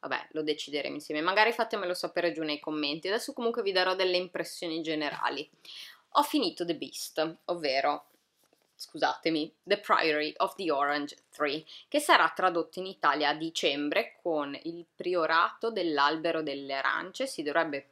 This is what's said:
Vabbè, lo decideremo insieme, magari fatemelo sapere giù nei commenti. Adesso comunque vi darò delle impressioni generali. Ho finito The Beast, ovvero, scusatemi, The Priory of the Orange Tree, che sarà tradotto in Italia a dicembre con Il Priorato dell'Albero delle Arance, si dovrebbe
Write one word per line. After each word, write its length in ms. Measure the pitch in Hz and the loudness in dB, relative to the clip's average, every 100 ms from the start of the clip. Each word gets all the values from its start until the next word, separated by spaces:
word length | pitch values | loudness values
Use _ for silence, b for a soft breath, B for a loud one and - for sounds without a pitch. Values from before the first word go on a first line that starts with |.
Vabbè, 280 | - - - | -4 -4 -4
lo 120 | 156 | -6
decideremo 520 | 151 151 - 143 139 | -4 -4 -4 -6 -6
insieme, 260 | 139 - 151 | -8 -6 -2
magari 320 | 165 196 214 | 0 4 4
fatemelo 400 | 233 226 214 185 | 2 -2 -2 -4
sapere 400 | 180 170 - 175 | -4 -4 0 -2
giù 100 | 160 | -2
nei 160 | 156 147 | -4 -4
commenti. 500 | - 151 147 156 180 | -4 -4 -2 -4 -2
Adesso 260 | 214 - | -2 -4
comunque 280 | 262 233 233 | -2 -2 0
vi 80 | 196 | 0
darò 240 | 185 185 | 2 2
delle 220 | 185 185 180 | 2 2 2
impressioni 640 | 180 185 170 - 175 160 | -2 -6 -8 -6 -6 -6
generali. 640 | 160 156 147 - - 139 151 _ B B B B B | -4 -2 -4 -2 -4 -4 -10 _ B B B B B
Ho 100 | - | 0
finito 420 | - 302 202 - | 2 2 0 -2
The 120 | 170 156 | -4 -4
Beast, 600 | 135 - - - 160 165 | -6 -10 -8 -2 -2 -4
ovvero, 640 | - 175 151 131 139 147 - _ _ _ _ _ _ _ | -6 -2 0 2 2 -2 -6 _ _ _ _ _ _ _
scusatemi, 800 | - 156 147 - 165 160 156 _ | -16 0 0 2 0 0 -2 _
The 140 | - 202 | 0 0
Priory 560 | - 208 165 151 151 - | 4 4 4 2 0 0
of 160 | 185 | -2
the 160 | - 180 | 0 0
Orange 480 | 139 143 147 147 - _ | 2 2 0 -2 -10 _
Tree, 340 | - 147 147 - B B | -4 -2 -2 -8 B B
che 140 | - | -2
sarà 320 | - 285 160 | 6 6 6
tradotto 440 | - 180 170 160 - | 4 2 2 -2 -6
in 80 | 185 | -10
Italia 420 | 190 156 143 147 | 0 2 4 2
a 60 | |
dicembre 840 | 151 165 - 165 143 147 185 226 - | 0 -4 0 0 2 0 0 -2 -4
con 360 | 180 156 143 143 | -2 -2 -2 -6
Il 240 | 160 170 170 _ | -10 -10 -14 _
Priorato 760 | 175 180 156 165 202 - 226 | -2 0 4 4 4 0 -4
dell'Albero 680 | 220 175 147 143 160 165 160 | 0 0 4 4 4 0 0
delle 320 | 156 139 139 | -2 -6 -4
Arance, 540 | 135 135 160 175 - 262 | -2 0 -2 -6 -6 -6
si 160 | - | -4
dovrebbe 460 | 147 156 160 143 - | 0 0 0 -2 -10